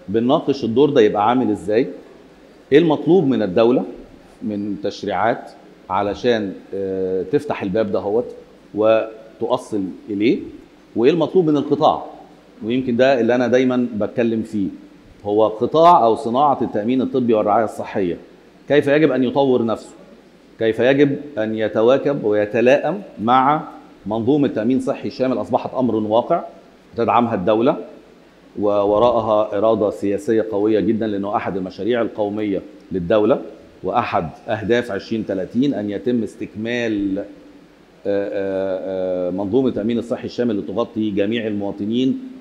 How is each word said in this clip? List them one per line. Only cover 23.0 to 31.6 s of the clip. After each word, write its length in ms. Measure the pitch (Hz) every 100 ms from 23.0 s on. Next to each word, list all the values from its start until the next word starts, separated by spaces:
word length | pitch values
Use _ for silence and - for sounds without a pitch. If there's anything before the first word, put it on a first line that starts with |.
| - -
مع 520 | 110 131 131 156 160 - - - 98
منظومة 420 | 113 113 147 127
تأمين 320 | 110 110 131
صحي 300 | 139 120 104
شامل 300 | - 131 110
أصبحت 340 | 107 123 120
أمر 200 | 131 123
واقع 500 | 110 107 113 123 170 - - - _ _ -
تدعمها 380 | 110 113 117
الدولة، 420 | 104 90 110 127 196 - - - - - _ - -
ووراءها 1000 | 101 104 101 104 120 117 110 107 107 101
إرادة 320 | 110 107 101
سياسية 560 | - 101 98 - 110 -
قوية 280 | 101 107 104
جدًا، 260 | 101 110 110
لأنه 300 | 98 101 110
أحد 200 | 107
المشاريع 460 | 95